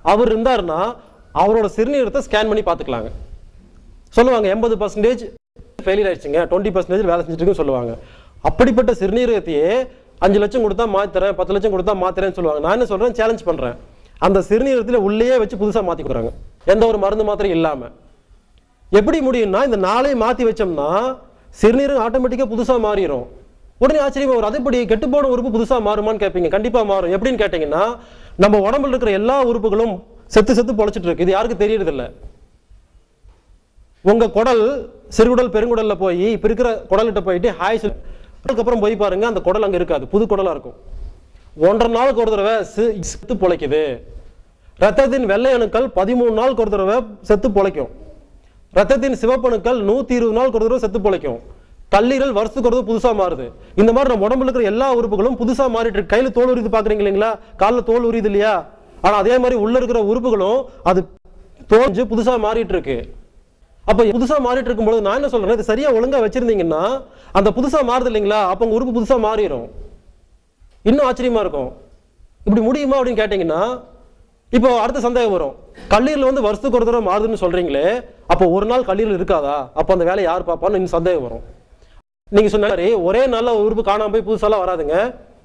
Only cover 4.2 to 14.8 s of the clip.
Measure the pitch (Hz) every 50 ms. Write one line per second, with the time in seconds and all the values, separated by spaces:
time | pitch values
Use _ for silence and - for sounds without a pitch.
4.2 | 240 262 254 226 214 190 196 220 226 233 226 185 214 196 202 208 208 233 254 -
5.2 | 233 - - - _ _ _ - - - _ - - 190 190 208 208 190 170 -
6.2 | - 143 143 165 170 165 175 190 202 214 175 185 175 - 185 202 214 170 170 170
7.2 | 160 160 165 165 170 190 190 160 156 139 135 123 120 117 113 - - - - -
8.2 | - - _ - - 156 - - 254 262 220 247 247 240 233 - 190 190 208 240
9.2 | 254 240 226 202 - 170 160 143 156 175 220 262 262 - - - _ _ _ -
10.2 | 175 190 196 208 208 202 - 262 220 208 196 190 233 226 196 196 208 190 165 185
11.2 | 185 202 185 170 185 - 202 202 190 220 190 185 175 208 208 190 180 185 185 190
12.2 | 196 190 180 190 175 156 151 147 147 170 202 240 247 202 202 185 220 247 196 220
13.2 | 220 226 226 - - 175 160 139 127 120 123 - - - - _ - - - -
14.2 | 151 180 196 190 175 - 208 226 262 277 262 247